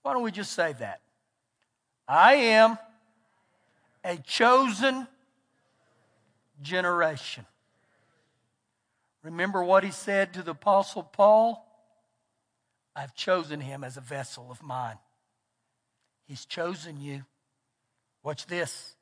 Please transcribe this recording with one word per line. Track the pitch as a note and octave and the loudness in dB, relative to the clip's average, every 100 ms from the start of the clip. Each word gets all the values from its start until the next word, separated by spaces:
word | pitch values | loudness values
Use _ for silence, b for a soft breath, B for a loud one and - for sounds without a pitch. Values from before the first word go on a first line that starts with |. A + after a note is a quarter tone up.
Why | - | -2
don't | C4 | -2
we | A3+ | -4
just | F#3+ G3 | -6 -8
say | - E3+ | -4 -4
that? | B2+ G#2+ F#2 _ _ _ _ _ _ _ _ _ _ - | -4 -12 -12 _ _ _ _ _ _ _ _ _ _ 0
"I | D3 G#3+ | 6 8
am | C#4+ A#3 A3 A3+ A3 - _ _ _ _ _ _ _ _ _ _ _ | 8 6 6 6 4 -12 _ _ _ _ _ _ _ _ _ _ _
a | F#3 F3 | -10 -10
chosen | - - A3+ B3+ C4 G3+ C4+ C4 C4 _ _ _ _ _ _ _ _ _ _ _ _ _ _ C#3+ | -8 2 6 6 4 0 -2 -2 -12 _ _ _ _ _ _ _ _ _ _ _ _ _ _ _
generation." | C#3+ F#3 F3+ F3 D#3+ C#3+ - - G#2+ _ _ _ _ _ _ _ _ _ _ _ _ _ _ _ _ _ | -6 -2 0 2 0 -2 -12 -16 -18 _ _ _ _ _ _ _ _ _ _ _ _ _ _ _ _ _
Remember | D#3+ E3+ F#3+ G3 | -14 -6 -4 -2
what | F3 F#3+ | 4 2
he | F#3+ | 2
said | D3 - G3 F#3+ | -10 -4 -2 -2
to | F#3 | -6
the | E3+ | -12
Apostle | D3+ G#3 G3 G3 G#3 | -4 2 2 0 -10
Paul? | F3 - G#3 G#3+ A3+ A3+ _ _ _ _ _ _ _ _ _ _ _ _ _ - | -12 4 6 6 4 -2 _ _ _ _ _ _ _ _ _ _ _ _ _ -16
"I've | C#3 - | -16 -8
chosen | - F#3 D#3 D3+ | -2 -2 -2 -10
him | C3+ C#3 | -10 -12
as | B2+ C3 | -14 -16
a | |
vessel | B2 C#3+ B2+ - B2 | -12 -12 -12 -16 -20
of | B2 | -20
mine." | D3+ B2+ A#2+ G#2+ _ _ _ _ _ _ _ _ _ _ _ _ _ | -10 -8 -8 -12 _ _ _ _ _ _ _ _ _ _ _ _ _
He's | C3+ - | -20 -14
chosen | - E3+ F3+ D#3+ D3 | -8 -6 -8 -14 -14
you. | C#3+ C#3 C3 _ _ _ _ _ _ _ _ _ | -12 -14 -16 _ _ _ _ _ _ _ _ _
Watch | C#3+ D3 - | -12 -10 -8
this. | F3 D#3 - - _ | -6 -6 -8 -20 _